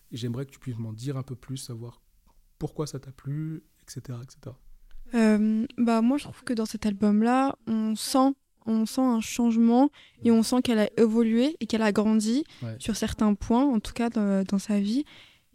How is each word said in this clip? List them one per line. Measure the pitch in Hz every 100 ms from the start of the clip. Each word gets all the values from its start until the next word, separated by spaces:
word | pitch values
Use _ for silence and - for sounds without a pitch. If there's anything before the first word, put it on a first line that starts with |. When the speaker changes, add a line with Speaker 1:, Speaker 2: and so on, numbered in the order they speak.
| _
Speaker 1:
Et | 113
j'aimerais | 120 120 139
que |
tu | -
puisses | 131 117
m'en | 113
dire | 110 131 135
un |
peu | 131 123
plus, | - 131
savoir | - 117 117 - _ _ _ _ _ -
pourquoi | 151 - 147
ça | 135
t'a | 135
plu, | - 139 147 156 156 _ _
et | -
cetera, | 131 - 120
et | 131
cetera. | - 117 120 - - - - -
Speaker 2:
Euh, | 240 220 214 214 220 226 -
bah, | 233 226
moi, | 233 285
je | -
trouve | -
que | -
dans | 226 220
cet | 214 214
album-là, | 196 214 208 226 254 269 - -
on | 220 220 220
sent, | - 269 269 277 _ _ -
on | 220 220
sent | -
un | 262 226
changement | 220 - 240 226 226 233 285 - - _
et | 233
on | 226
sent | 220 254
qu'elle | 254 220
a | 208 -
évolué | 226 220 226 226 269 330
et | 220
qu'elle | 220
a | 220
grandi | 202 208 220 214 254 320 -
Speaker 1:
Ouais. | 117 113
Speaker 2:
sur | - 202
certains | 220 - 214
points, | 202 - 233
en | 285 226
tout | -
cas | - 233
dans, | 233 202 196 196
dans | 196
sa | - 208
vie. | 202 247 302 - - _ _